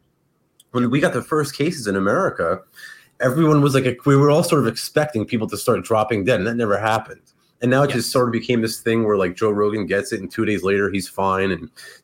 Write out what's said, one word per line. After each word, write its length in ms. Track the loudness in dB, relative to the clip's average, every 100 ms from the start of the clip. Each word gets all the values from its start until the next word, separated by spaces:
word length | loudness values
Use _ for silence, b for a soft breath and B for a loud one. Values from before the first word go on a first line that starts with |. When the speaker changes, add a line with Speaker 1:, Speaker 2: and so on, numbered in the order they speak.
| _ _ _ _ _ _ _
Speaker 1:
when 200 | -2 0
we 80 | 0
got 140 | 0
the 100 | -2
first 320 | -2 -2 -2
cases 320 | -2 -4 -4 -4
in 80 |
America. 680 | -2 0 0 -2 -2 -2 -4 -8 B B B B -4
Everyone 400 | -2 2 4 4
was 140 | 4
like, 320 | 2 0 0 4
we 100 | 6
were 140 | 6
all 120 | 4
sort 200 | 4 2
of 40 | 2
expecting 600 | -2 -4 -2 -2 -2 -4
people 200 | -2 -4
to 120 | -2
start 260 | 0 0
dropping 400 | 0 0 0 0
dead, 140 | 0 0
and 80 | 0
that 80 |
never 240 | -2 -2 0
happened. 420 | 0 -2 -4 -14 _ _ _ _
And 100 | 0
now 120 | 2
it 80 | 2
Speaker 2:
Yes. 80 | 0
Speaker 1:
just 140 | -2
sort 160 | 0 0
of 40 |
became 300 | 0 -2 0
this 180 | -2 -4
thing 240 | -2 0
where, 120 | 2 2
like, 180 | 0 -2
Joe 140 | -2
Rogan 360 | 0 0 -2 -2
gets 240 | -2 -2
it, 100 | -6
and 100 | -8
two 160 | -4 -2
days 160 | -2
later 280 | 0 0 0
he's 180 | -2 -6
fine, 420 | -4 0 0 0
and 200 | -4 -8 B B B